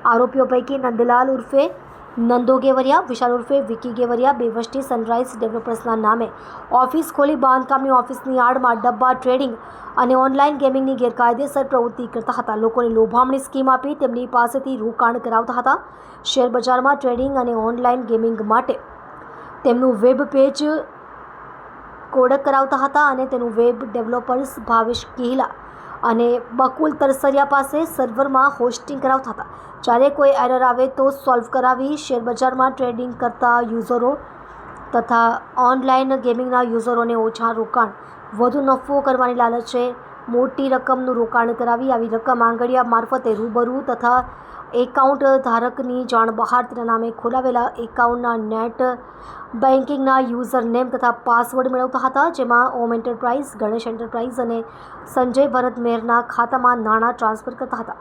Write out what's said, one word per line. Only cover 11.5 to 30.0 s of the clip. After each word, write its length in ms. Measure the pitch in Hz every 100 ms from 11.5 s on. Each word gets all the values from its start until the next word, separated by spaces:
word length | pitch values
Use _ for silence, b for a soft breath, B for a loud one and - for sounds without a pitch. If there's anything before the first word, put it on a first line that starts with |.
| 277
પ્રવૃત્તિ 420 | 269 254 240 - 233
કરતા 260 | 233 226 247
હતા. 180 | 240 214
લોકોને 320 | 220 226 240
લોભામણી 500 | 220 220 233 262 269
સ્કીમ 320 | 269 269 262
આપી 240 | 254 277
તેમની 320 | 294 262 233 247
પાસેથી 500 | 247 240 269 269 247
રોકાણ 420 | 220 226 240 247
કરાવતા 340 | 240 226 233
હતા. 300 | 247 247 285 B B B B
શેર 240 | - 269 247
બજારમાં 480 | 240 247 247 269 285
ટ્રેડિંગ 400 | 269 240 269 269
અને 180 | 240
ઓનલાઈન 480 | 233 220 240 247 247
ગેમિંગ 400 | 233 226 226 220
માટે 360 | 208 226 262 - - - - - B B B -
તેમનું 300 | 262 240 262
વેબ 280 | 220 240 247
પેજ 400 | 285 269 277 277 302 311 - - - - - - - - - - - - -
કોડક 340 | 262 254 277
કરાવતા 320 | 277 269 269 269
હતા 300 | 277 285 294
અને 200 | 262 262
તેનું 240 | 254 240
વેબ 420 | 220 240 233 254
ડેવલપર્સ 680 | 240 226 247 240 247 269 - 220
ભાવેશ 360 | 226 226 233 - -
કિહલા 340 | 240 262 - - B B B B
અને 380 | 233 226 240 240 240
બકુલ 400 | 240 262 262 311
તરસરિયા 520 | - 277 269 277 277
પાસે 400 | 277 277 269 302
સર્વરમાં 680 | 320 - 254 220 277 262 269 269
હોસ્ટિંગ 420 | 247 233 - 269
કરાવતા 280 | 262 269 262
હતા. 160 | - - B B B
જ્યારે 260 | - 240